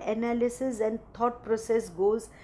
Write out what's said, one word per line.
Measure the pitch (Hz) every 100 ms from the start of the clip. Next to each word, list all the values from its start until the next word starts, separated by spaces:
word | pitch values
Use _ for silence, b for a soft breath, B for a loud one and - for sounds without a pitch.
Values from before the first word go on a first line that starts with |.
| -
analysis | 220 233 240 240 240 262 220
and | 220 226 - -
thought | 240 240
process | 208 220 220 226 185 165
goes | 202 220 - b